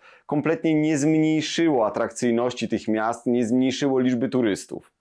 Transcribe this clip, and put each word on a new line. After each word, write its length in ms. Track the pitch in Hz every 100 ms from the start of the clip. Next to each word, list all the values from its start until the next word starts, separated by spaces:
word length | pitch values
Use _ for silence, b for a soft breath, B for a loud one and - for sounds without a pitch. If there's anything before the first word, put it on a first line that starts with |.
| B B B
kompletnie 560 | 147 151 160 160 156
nie 160 | 156 156
zmniejszyło 880 | 147 156 156 156 147 - 165 135 107
atrakcyjności 800 | 117 113 - 123 113 123 123 113
tych 200 | 107 -
miast, 380 | 107 110 117 127
nie 200 | 123 110
zmniejszyło 540 | 127 131 123 143 131
liczby 300 | 127 123 127
turystów. 640 | 127 113 92 - - - _